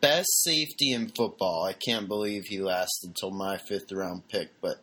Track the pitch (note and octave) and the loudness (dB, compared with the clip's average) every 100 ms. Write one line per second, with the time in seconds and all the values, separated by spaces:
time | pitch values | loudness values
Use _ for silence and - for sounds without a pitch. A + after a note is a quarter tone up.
0 | C#3+ E3 F#3 - E3+ D#3 D3+ - C#3 A#2+ | 6 6 4 2 2 2 0 0 2 2
1 | A2 - A2 - F#2 E2 F#2+ - - A2+ | 0 0 0 2 0 0 -2 -2 -2 -2
2 | G2 G#2 G#2 G#2 F#2 G2 F#2+ F2+ F#2 - | 0 -2 -2 -4 -6 -4 0 0 0 -4
3 | F2+ - F#2+ G2 G2 F#2+ - G2 - F#2+ | -6 -6 -6 -4 -4 -4 -4 -6 -4 -4
4 | F#2 F2+ - G2+ D#2+ _ F2+ - | -4 -6 -6 -6 -6 _ -4 -4